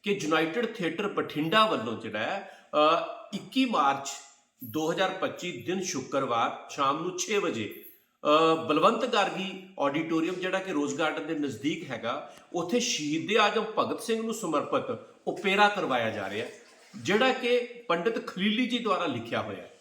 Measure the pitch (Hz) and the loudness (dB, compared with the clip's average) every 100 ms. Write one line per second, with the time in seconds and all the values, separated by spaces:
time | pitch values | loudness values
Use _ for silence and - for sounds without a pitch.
0 | 208 190 151 160 165 240 220 - 165 160 | 0 0 2 2 2 0 -4 -2 -4 -2
1 | 196 - - 147 160 214 220 139 117 107 | -2 -2 -2 -2 2 4 4 2 -2 -6
2 | 113 104 120 196 - - - 151 151 165 | -6 -4 -2 -4 -8 -18 -2 4 6 4
3 | - - - 196 - 262 262 185 139 131 | 0 -10 -10 -10 -2 0 2 4 2 2
4 | - - - _ _ _ 123 151 156 175 | -4 -12 -16 _ _ _ -6 -2 0 2
5 | 190 - 139 - 175 143 110 196 180 139 | 0 0 -4 -4 -8 -6 -4 -2 -2 -4
6 | 123 139 127 117 123 - - - 135 151 | -2 -2 0 2 0 -2 -10 0 0 2
7 | 180 - - 208 180 117 101 - - _ | -4 -4 0 0 0 -2 -6 -8 -18 _
8 | _ _ - 151 160 160 - 151 185 226 | _ _ 4 6 6 2 2 4 6 4
9 | 247 220 185 190 190 - - - 139 147 | 0 2 0 -2 -6 -8 -14 -2 0 0
10 | 160 160 165 185 185 185 190 151 143 131 | 0 0 0 -2 -2 -2 -2 -2 -2 0
11 | 156 160 156 156 143 107 139 165 135 117 | -2 -2 -4 -2 -2 -2 -4 -4 -6 -6
12 | 110 143 - - - 175 170 247 233 - | -4 -4 -8 -18 -8 -6 0 0 0 -2
13 | 151 160 175 220 208 220 214 - 120 151 | 0 -2 2 4 4 4 0 -2 -2 -2
14 | - 226 226 220 170 147 120 131 - 110 | -2 -2 -2 -4 -2 -2 0 -2 -2 -8
15 | - - - - 190 196 208 202 151 123 | -10 -10 -8 -2 0 6 4 4 0 0
16 | 113 101 95 104 117 - - - - 131 | 0 -2 -4 -6 -6 -12 -20 -20 -20 -8
17 | 117 208 262 247 240 247 240 - - 170 | 0 4 4 2 2 0 0 -12 -2 0
18 | 226 233 - - 202 214 254 240 208 185 | 2 -2 -6 -2 0 2 0 0 0 0
19 | 165 117 - 117 104 95 - - | 0 -4 -4 -4 -4 -8 -14 -20